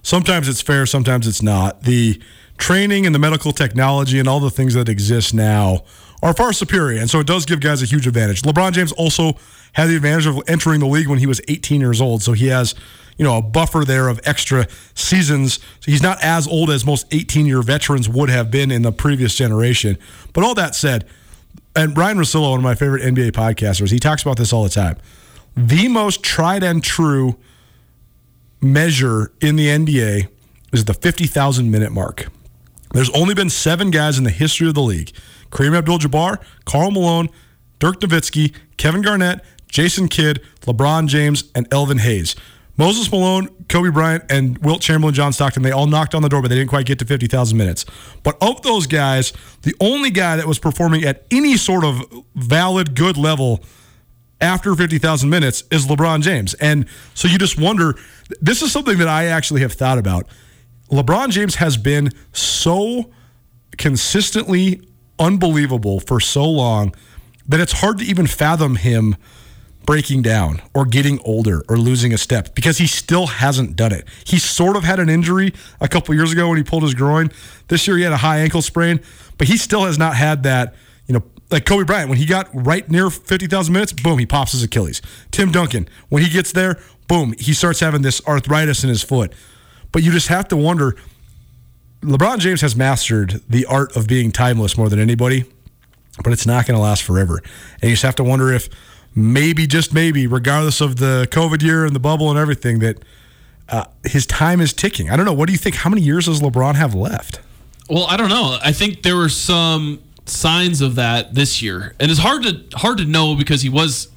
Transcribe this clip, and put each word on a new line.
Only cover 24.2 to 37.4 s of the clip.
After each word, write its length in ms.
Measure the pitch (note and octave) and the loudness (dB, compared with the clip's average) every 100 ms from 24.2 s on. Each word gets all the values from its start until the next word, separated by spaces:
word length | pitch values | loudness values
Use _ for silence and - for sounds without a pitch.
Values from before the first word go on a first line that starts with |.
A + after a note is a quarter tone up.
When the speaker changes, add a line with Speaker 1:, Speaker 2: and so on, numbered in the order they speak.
Speaker 1:
about 140 | D3 | -2
this 160 | A#2+ A#2 | -2 0
all 120 | A#2 | 0
the 60 | G2+ | 0
time. 280 | - F2+ D#2+ - - - - _ | 0 -2 -4 -14 -20 -20 -20 _
The 320 | - A#2+ D3+ A#3+ | -2 2 2 2
most 340 | A3+ G#3 - | 2 0 -4
tried 420 | - - E3 G3 | -6 -2 0 0
and 200 | F#3 E3 | 0 -2
true 540 | - - D#3+ C#3 B2+ A#2 _ _ _ _ _ _ _ _ _ _ _ _ | -2 0 0 2 -2 -4 _ _ _ _ _ _ _ _ _ _ _ _
measure 680 | C3+ C#3+ E3+ C3+ C3 A2 G#2+ _ | 2 2 2 0 0 0 -4 _
in 160 | D3+ | 0
the 140 | D#3 D3 | 2 2
N 160 | D3+ | 2
B 160 | D#3 C#3 | 2 0
A 240 | A2 G2+ F#2+ _ _ _ - | 0 -2 -4 _ _ _ -4
is 100 | A#2+ | -2
the 100 | G#2 | 0
fifty 340 | G2 F3 D#3+ D#3+ | 0 -2 0 -2
thousand 440 | D3 C#3 B2+ A#2 | 0 0 0 0
minute 220 | G#2+ G#2 | 0 0
mark. 340 | G#2+ F#2 - - - - _ - - - | -4 -6 -8 -14 -16 -20 _ -20 -20 -4
There's 180 | B2+ B2 | -2 0
only 220 | C#3 F3 | 0 0
been 140 | G3+ F#3 | 0 -2
seven 420 | - D#3 E3 G3 | -2 -2 0 0
guys 260 | D#3 D3+ C3 | 0 0 0
in 60 | |
the 80 | B2+ | -2
history 360 | F2+ D#3 - E3 | 0 -2 0 0
of 60 | |
the 80 | D3 | 0
league: 300 | B2 F2+ - - - - - | -2 -4 -8 -14 -20 -20 -12
Kareem 240 | - C#3 E3+ | -2 0 2
Abdul-Jabbar, 600 | D#3+ F3 D3+ D3+ F3 G#3 - - | 0 0 0 0 -2 -4 -12 -16
Karl 240 | - C#3+ F#3+ | -4 -2 0
Malone, 380 | G3 F3 E3+ E3 - | 0 0 0 -2 -8